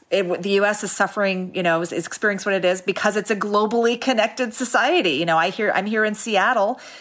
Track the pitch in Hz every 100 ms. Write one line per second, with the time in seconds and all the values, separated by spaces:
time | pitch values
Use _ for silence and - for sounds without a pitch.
0 | _ 190 175 170 196 196 208 208 202 -
1 | 196 214 202 185 185 - 175 165 170 -
2 | 165 - 214 196 208 190 180 185 202 185
3 | 214 208 196 208 208 208 214 233 233 233
4 | 269 226 220 240 240 - 247 233 254 320
5 | 180 139 170 160 175 190 208 180 202 220
6 | 214 208 233 196 208 240 202 254 - -